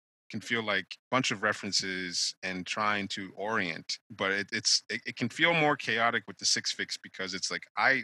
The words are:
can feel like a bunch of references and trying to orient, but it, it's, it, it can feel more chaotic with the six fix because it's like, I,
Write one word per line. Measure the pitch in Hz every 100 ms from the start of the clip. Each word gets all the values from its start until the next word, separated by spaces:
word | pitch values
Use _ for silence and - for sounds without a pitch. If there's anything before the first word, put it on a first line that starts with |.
| _ _ -
can | 107
feel | - 117
like | 107 95
a | 92 - -
bunch | 127 127
of | 101
references | 107 104 104 - 95 92 90 85 - -
and | 95 92 87
trying | - 104 104 98
to | - 95 -
orient, | 101 110 90 85 - - -
but | 101 98
it, | 98 98
it's, | 113 - - -
it, | 110 -
it | -
can | 123
feel | - 165
more | 170 147 143
chaotic | - 113 117 117 -
with | -
the | -
six | 117 -
fix | - 123 -
because | - - 92
it's | 92 -
like, | 87 - -
I, | 117 135